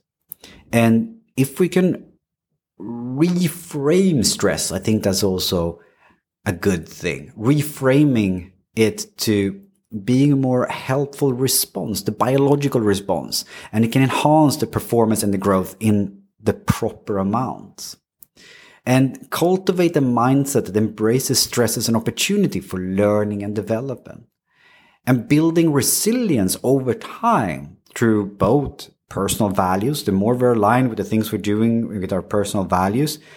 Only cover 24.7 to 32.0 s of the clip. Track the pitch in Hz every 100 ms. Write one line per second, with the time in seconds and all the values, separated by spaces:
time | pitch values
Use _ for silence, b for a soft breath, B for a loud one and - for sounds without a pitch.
24.7 | b b b - 123 110 147 165 165 165
25.7 | 143 107 - 208 247 226 131 92 - 120
26.7 | 135 127 113 - - 233 196 101 69 76
27.7 | - _ - 117 107 98 - 98 143 131
28.7 | - - _ - - 98 - 104 101 92
29.7 | 95 117 151 - 98 104 123 123 117 104
30.7 | 123 127 107 92 110 110 107 104 104 113
31.7 | 113 117 101